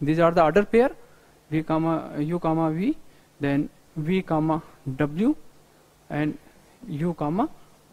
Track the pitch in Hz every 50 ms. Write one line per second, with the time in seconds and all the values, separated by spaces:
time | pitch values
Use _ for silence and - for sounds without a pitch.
0 | 151 143 156 165 170 165 170 175 165 151 156 202 202 - - 226 247 285 339 -
1 | - - - - - - - _ _ - 151 160 156 - 160 160 160 165 165 156
2 | 131 127 - 147 147 156 175 175 - 165 160 160 160 156 156 165 196 269 320 -
3 | - - - - - _ _ - 139 143 143 139 151 - - - - _ - 160
4 | 151 156 190 190 180 - 165 156 156 160 156 160 - - - - - 135 131 139
5 | 151 143 147 170 214 269 311 - - - - - - _ _ _ _ _ _ _
6 | _ - - 147 151 151 - - - - - - - - - - - - 160 139
7 | 165 175 165 - 156 147 170 202 269 320 - - - - - _ _ _